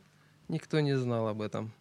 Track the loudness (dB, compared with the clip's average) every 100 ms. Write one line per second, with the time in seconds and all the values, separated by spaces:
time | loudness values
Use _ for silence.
0 | -8 _ _ _ -6 -6 0 2 4 2
1 | 2 0 0 -2 -4 -4 -6 -10